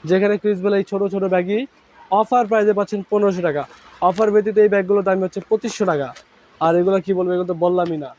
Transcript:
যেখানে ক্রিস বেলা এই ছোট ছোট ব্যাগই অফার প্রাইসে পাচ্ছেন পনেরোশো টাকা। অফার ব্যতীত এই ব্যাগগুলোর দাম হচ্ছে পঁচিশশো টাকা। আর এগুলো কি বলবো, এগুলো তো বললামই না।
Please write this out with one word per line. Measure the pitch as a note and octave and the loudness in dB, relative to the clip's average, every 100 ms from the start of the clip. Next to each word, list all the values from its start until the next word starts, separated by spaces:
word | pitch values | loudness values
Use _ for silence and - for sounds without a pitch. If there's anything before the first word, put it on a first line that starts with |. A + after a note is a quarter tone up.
যেখানে | D#3 F#3+ G3+ G#3 | 0 0 2 0
ক্রিস | G#3 G3 | -2 -2
বেলা | G3 G3+ | 0 -2
এই | G3 | -2
ছোট | G3 G3 | -4 -4
ছোট | G3 F#3+ | -2 0
ব্যাগই | F3+ F3+ G#3 C#4 _ _ - - G3 | 0 0 -4 -6 _ _ -20 -2 0
অফার | A3 B3 A3 | 2 0 2
প্রাইসে | A3 G#3 G3+ | 2 2 0
পাচ্ছেন | G3+ G3+ F#3 | -2 -6 -2
পনেরোশো | G#3 G3+ F3+ E3+ | 0 2 0 -2
টাকা। | C#3+ C3 - - - | -4 -8 -14 -20 -2
অফার | F3+ F#3 A3 | -2 2 2
ব্যতীত | G#3 G#3 G#3+ | 2 2 2
এই | G#3 | 4
ব্যাগগুলোর | G3+ F#3 G3+ G3 | 2 2 0 0
দাম | F#3+ | -2
হচ্ছে | F#3 G3 - | -2 -6 -4
পঁচিশশো | A3 A#3 - F#3+ | -4 -4 -4 -2
টাকা। | D3+ C3 - _ _ _ _ | -2 -4 -12 _ _ _ _
আর | E3 F3 | 0 2
এগুলো | F3+ F#3+ | 2 0
কি | F#3+ F#3 | 0 -2
বলবো, | F#3 | 0
এগুলো | F3+ F3+ | -2 -4
তো | E3+ | -2
বললামই | F3 F3+ F3 D#3+ | 0 0 -2 -4
না। | C3+ | -10